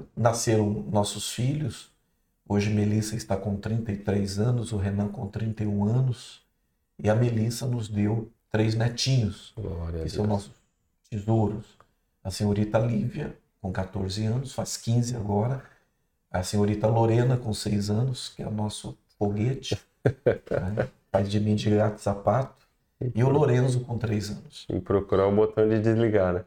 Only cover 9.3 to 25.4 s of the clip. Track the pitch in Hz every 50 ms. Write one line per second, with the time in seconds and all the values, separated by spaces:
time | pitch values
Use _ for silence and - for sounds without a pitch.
9.3 | - - - - - 113 98 90 85 85 82 85 85 80 78 80 - - 104 107
10.3 | 104 101 - - - _ _ _ _ _ _ _ _ _ _ _ 117 104 101 110
11.3 | 113 110 104 101 - - - - _ _ _ _ _ _ _ _ _ _ - 95
12.3 | - - 104 104 101 104 107 - - 110 120 120 107 101 - 120 - - - -
13.3 | - - _ _ _ _ - 92 92 95 92 - - 98 95 95 95 107 107 110
14.3 | 117 127 131 127 - 117 98 - - - - 117 117 120 117 - - - 98 104
15.3 | 202 202 156 127 135 127 - - _ _ _ _ _ _ _ _ _ _ _ _
16.3 | - 90 92 - 104 101 104 104 107 - 110 110 117 117 113 113 113 120 120 131
17.3 | 131 - - 110 101 - - 98 104 101 101 104 107 107 127 131 123 - - -
18.3 | - - - - 107 107 107 104 - - - - - - _ _ _ _ 104 104
19.3 | 101 107 104 127 131 135 - - - - - _ _ _ - 110 - - _ 120
20.3 | 101 - - - - - 92 95 107 - 127 - - _ _ _ - 98 101 101
21.3 | 107 104 104 107 107 104 - 107 104 104 107 104 - - - 101 101 - - 101
22.3 | 110 131 135 - - _ _ _ _ _ _ _ _ _ 127 120 - 110 127 135
23.3 | 139 151 147 127 123 123 127 - - - - - 110 104 - 110 104 104 101 -
24.3 | 104 - - - - - - - - 92 - - 98 98 98 - 101 95 98 101
25.3 | 101 107